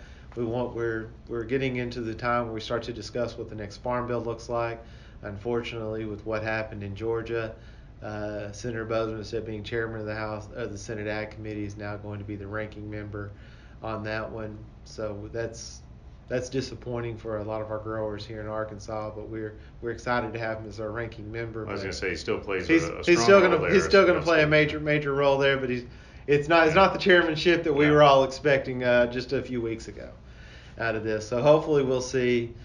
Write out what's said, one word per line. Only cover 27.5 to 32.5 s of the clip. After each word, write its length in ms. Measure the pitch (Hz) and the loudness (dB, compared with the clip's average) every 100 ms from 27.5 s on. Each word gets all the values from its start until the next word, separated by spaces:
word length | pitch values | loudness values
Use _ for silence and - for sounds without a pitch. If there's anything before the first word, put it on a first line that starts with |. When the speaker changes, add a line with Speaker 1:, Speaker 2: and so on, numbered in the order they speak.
| 170 | 4
Speaker 1:
that 100 | 170 | 4
we 120 | 143 147 | 4 6
Speaker 2:
Yeah. 80 | |
Speaker 1:
were 100 | 151 | 10
all 200 | 147 139 | 10 10
expecting, 600 | 135 - 147 135 135 127 | 6 2 2 2 2 0
uh, 240 | 123 123 120 | 4 4 4
just 260 | 123 120 | 0 -2
a 80 | 135 | -4
few 180 | 110 123 | -2 -4
weeks 280 | 113 113 - | -4 -6 -10
ago 240 | 71 62 - - - - - - - | -14 -14 -18 -20 -20 -20 -20 -16 -6
out 160 | 113 | -2
of 100 | 110 | -2
this. 240 | 110 107 104 | -2 -4 -2
So 140 | 120 | 2
hopefully 400 | 147 151 160 147 | 6 6 6 2
we'll 200 | 127 127 | 4 0
see, 520 | 120 131 123 123 117 | 0 0 2 2 0